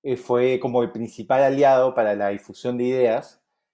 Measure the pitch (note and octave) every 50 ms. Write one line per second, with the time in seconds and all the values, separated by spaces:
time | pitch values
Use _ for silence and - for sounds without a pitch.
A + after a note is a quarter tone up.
0 | - C#3 B2 B2 - - B2 A#2+ B2 C3 B2+ - - B2+ A#2+ B2 A#2+ G#2 - A2+
1 | A2+ A2+ - - G#2+ - C3 C3 C#3 C3+ C#3 C#3 C#3+ C3+ C3+ B2+ B2+ B2+ B2+ A#2+
2 | A2+ G#2+ G#2 G#2 G2+ G2+ G2+ G2+ - - G2+ - - B2+ B2 B2 B2 B2+ B2+ B2+
3 | B2 A2+ A2 C3 - - - _ _ _ _ _ _ _